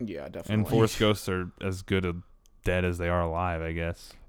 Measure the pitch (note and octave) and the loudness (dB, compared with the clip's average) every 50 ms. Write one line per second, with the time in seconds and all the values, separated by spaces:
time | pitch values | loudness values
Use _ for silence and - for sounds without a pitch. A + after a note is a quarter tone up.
0 | A#2+ G2+ E2 C#2+ C#2 - - E2 - - G#2+ G#2+ G#2 - A2+ A2+ A2 G#2+ - - | -8 -8 -8 -8 -10 -10 -10 -10 -4 -2 0 0 2 4 6 6 6 6 4 4
1 | A2+ G#2+ G#2 - - G2 F#2 F#2 F2+ F2+ - - F#2+ F#2+ F#2 F#2 F#2 - G2 F#2+ | 4 4 4 2 0 -2 -2 -2 -2 -4 -8 -6 -4 -4 -4 -4 -2 0 0 2
2 | F#2 F2+ F2 F2 - - - _ _ _ - - - F#2 F2+ F2+ F2+ F2 F2 F2 | 2 0 -2 -4 -8 -14 -20 _ _ _ -14 -6 -2 0 0 2 2 0 0 0
3 | E2+ E2+ F2 F2 E2+ E2 D#2+ E2+ F2+ F2+ E2+ D#2+ D#2+ E2 E2 E2 E2+ E2+ E2+ - | 0 0 2 2 2 0 0 -2 -2 -2 -2 -2 -4 -4 -4 -2 -2 -4 -4 -6
4 | - - - - - | -10 -20 -20 -20 -14